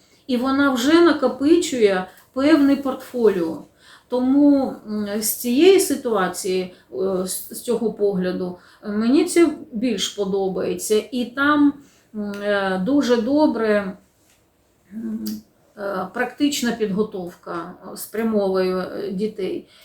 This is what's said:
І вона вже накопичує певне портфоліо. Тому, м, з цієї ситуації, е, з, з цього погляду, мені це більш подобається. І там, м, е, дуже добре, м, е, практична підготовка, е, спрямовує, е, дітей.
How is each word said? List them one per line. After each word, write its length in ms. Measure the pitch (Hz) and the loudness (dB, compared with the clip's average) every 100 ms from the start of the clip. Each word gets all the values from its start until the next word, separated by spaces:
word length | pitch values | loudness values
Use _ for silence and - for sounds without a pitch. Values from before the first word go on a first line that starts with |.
| _ _ - | _ _ -4
І 100 | 247 | -2
вона 340 | 262 269 285 | 0 2 2
вже 300 | 254 262 330 | 2 4 6
накопичує 1080 | 339 - 254 - 277 339 - 254 208 185 185 - _ | 6 4 0 0 2 2 2 2 2 2 -4 -12 _
певне 440 | - 277 311 277 277 | -2 4 6 6 2
портфоліо. 880 | 262 - - 247 220 190 165 160 - _ _ - _ | 0 -6 -8 2 2 2 0 -6 -12 _ _ -20 _
Тому, 640 | 247 254 277 285 277 269 - 214 | -2 2 4 6 4 0 -6 -8
м, 200 | 214 208 208 | -6 -4 -4
з 120 | 220 - | -4 -4
цієї 440 | 240 247 359 392 | -2 4 6 6
ситуації, 920 | - 277 247 214 180 - 196 185 185 - _ | 4 -2 -2 -2 -2 -4 -4 -4 -4 -10 _
е, 340 | - 190 185 185 | -6 -2 -2 -4
з, 220 | - - | -8 -12
з 120 | 240 | -10
цього 300 | - 226 220 | -4 -2 -2
погляду, 640 | - 202 185 180 185 180 180 - _ 214 | -2 -2 0 -2 -4 -8 -10 -18 _ -8
мені 380 | 208 226 294 | -2 2 4
це 240 | 349 339 320 - - | 4 4 2 0 -8
більш 360 | 226 254 202 - | -4 -2 -2 -4
подобається. 920 | - 196 196 190 185 180 180 - 214 214 | -4 -2 -2 -2 -4 -4 -6 -2 -2 -2
І 140 | 254 | -6
там, 480 | 226 277 285 294 285 285 - _ _ | -6 -2 2 4 4 2 -8 _ _
м, 180 | 214 208 202 | -10 -8 -6
е, 400 | 202 202 196 185 185 | -2 0 0 0 2
дуже 300 | 285 240 240 | 2 4 2
добре, 800 | 220 294 302 226 220 208 190 190 _ _ _ _ _ _ _ _ _ | 2 2 2 2 2 0 -2 -8 _ _ _ _ _ _ _ _ _
м, 320 | 208 220 220 214 214 - _ _ 214 | -12 -8 -8 -8 -10 -14 _ _ -12
е, 280 | 202 190 190 | -8 -6 -6
практична 580 | 240 247 - 294 - 240 | -6 -8 -2 -2 0 -2
підготовка, 1000 | 214 208 190 214 196 175 - - 175 170 180 185 | -2 -2 -2 -2 -6 -10 -12 -12 -12 -12 -16 -18
е, 40 | 170 | -16
спрямовує, 800 | - 208 226 214 196 190 185 185 | -10 -4 -2 0 0 0 0 -2
е, 340 | 180 - 165 | -4 -8 -8
дітей. 580 | 190 214 214 185 - - _ | -4 -6 -4 -8 -8 -12 _